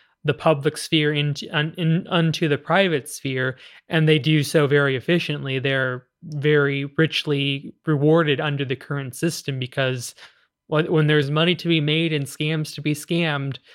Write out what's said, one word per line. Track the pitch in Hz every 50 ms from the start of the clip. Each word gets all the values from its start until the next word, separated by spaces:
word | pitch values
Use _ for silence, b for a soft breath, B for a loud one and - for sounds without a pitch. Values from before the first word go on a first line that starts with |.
| b b b b -
the | 147 143
public | - - 165 160 139 139 156 156 -
sphere | - - 165 156 151 147 151
into, | 147 147 147 139 - - - -
un-, | 151 147 160 151
in, | - 170 160 160 180 - -
unto | 185 170 165 165 151 - 180 151
the | 143
private | 139 - - 165 196 196 185 160 139 127 -
sphere, | - - - 139 131 131 127 131 127 B B B B B B B
and | - 160 156 156
they | 156 151
do | 120 156 156 151 139
so | - - 160 147
very | 131 143 143 143 139 131
efficiently, | 123 - - 175 170 - - 147 143 135 135 131 131
they're | 127 139 135 135 131 127 127 127 - _ _ _ -
very | 160 151 147 135 151 151 147 143 139 139 139 139 139 -
richly | - 160 151 - - - 156 147 139 139 139 139 139 143 - - _ -
rewarded | 165 156 139 143 151 160 165 160 147 139 135
under | 156 151 143 139 139
the | 127 135
current | 131 - - 147 143 139 127 -
system | - 160 170 151 - - - 135 131
because | 127 123 - 143 135 127 131 123 117 - - b b b b b b b b _ _ -
wh-, | 156 151 165 -
when | 175 156 151
there's | 147 151 151 139 139
money | 147 156 165 175 180
to | 170 - 170
be | 165 160 147
made | 151 151 160 165 165 156
and | 147 139
scams | 131 - - 151 151 160 156 156 - -
to | -
be | 147 151 151
scammed, | - - - 170 170 175 160 147 139 139 139 131 - b b b